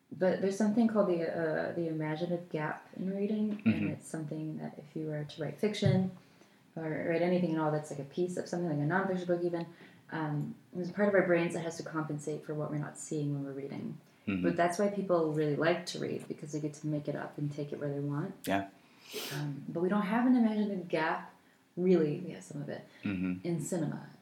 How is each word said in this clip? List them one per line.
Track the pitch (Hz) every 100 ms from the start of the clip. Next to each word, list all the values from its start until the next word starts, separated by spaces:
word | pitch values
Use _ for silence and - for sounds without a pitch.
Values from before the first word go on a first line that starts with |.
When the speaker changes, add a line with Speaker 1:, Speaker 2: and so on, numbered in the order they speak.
| _ 151
Speaker 1:
but | 180 180
there's | 196 196
something | 208 226 220
called | 214 180
the, | 170
uh, | 165 170 160 160 165
the | 170 170
imaginative | 156 156 156 170 175 175
gap | 156 151 - - -
in | 185 196
reading, | 202 214 214 208 226
and |
Speaker 2:
Mm-hmm. | 170 156
Speaker 1:
it's | 151 -
something | 165 151 156 156 156
that | 156 -
if | 143 160
you | 156
were | 151
to | 147 -
write | 147 -
fiction | 208 208 202 185 185 - - _ - _ _ 165
or | 160 156 170
write | 165
anything | 175 180 170 160
at |
all | 151
that's, | 151 -
like, | 143
a |
piece | 139 - 180 180
of | -
something, | 175 175
like | 147
a | 147
nonfiction | 185 190 185 180
book | 175
even, | 175 170 170 - - - -
um, | 160 151 147 147 - _
there's | 180 175
a |
part | 196 202
of | 190
our | 175
brains | 170 170 170
that |
has | 165 160
to |
compensate | 147 156 151 147 156 147 -
for |
what | 151 151
we're | 147
not | 147 -
seeing | - 156 143
when | 143
we're | 139 135
reading. | 139 - - - - _ 208
Speaker 2:
Mm-hmm. | 175
Speaker 1:
But | 175 170
that's | 175 -
why | 202
people | 196 185 175 156
really | 151 151 143
like | 165 180 -
to | 151
read, | 143 151 -
because | - 151
they | 151
get | 151 -
to | 151
make | 147 147
it | 139
up | - -
and | 147
take | 147 143
it | -
where | 143
they | 143
want. | 143 143 196 - -
Speaker 2:
Yeah. | 98 98 - - - - - -
Speaker 1:
Um, | 147 147 143 -
but | 160
we | 185
don't | 208
have | 185 226 254
an | 247
imaginative | 220 214 202 185 165
gap, | 165 165 185 - - _ _ _ 175
really. | 185 170 151 - -
We |
have | -
some | - -
of | -
it | - - -
Speaker 2:
Mm-hmm. | 104 92 92 90 175
Speaker 1:
in | 165
cinema, | - 175 143 - - -